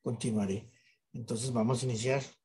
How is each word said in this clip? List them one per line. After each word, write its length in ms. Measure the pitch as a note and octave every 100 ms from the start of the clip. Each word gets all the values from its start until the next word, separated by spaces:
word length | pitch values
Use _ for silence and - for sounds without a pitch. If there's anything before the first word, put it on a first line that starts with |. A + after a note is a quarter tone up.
continuaré. 680 | - A#2 B2 G#2+ G2+ F#2+ - - _ _ _
Entonces, 400 | - A2+ A2+ B2+
vamos 300 | A#2+ A2 B2+
a 40 | C3
iniciar. 360 | A2+ B2 C3+ C3 -